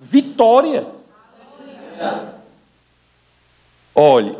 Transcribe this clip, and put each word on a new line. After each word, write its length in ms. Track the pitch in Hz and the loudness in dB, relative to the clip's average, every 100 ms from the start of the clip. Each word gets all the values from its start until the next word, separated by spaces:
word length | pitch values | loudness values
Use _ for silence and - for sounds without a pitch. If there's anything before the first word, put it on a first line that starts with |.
vitória. 840 | 127 269 - - 226 247 311 277 - - _ _ _ _ _ - - - - 170 170 - - - - _ _ _ _ _ _ _ _ _ _ _ _ _ _ - | -2 -2 0 0 2 2 0 -4 -10 -16 _ _ _ _ _ -20 -20 -20 -20 -12 -10 -10 -14 -20 -20 _ _ _ _ _ _ _ _ _ _ _ _ _ _ 2
Olhe, 400 | 147 127 104 | 4 2 -2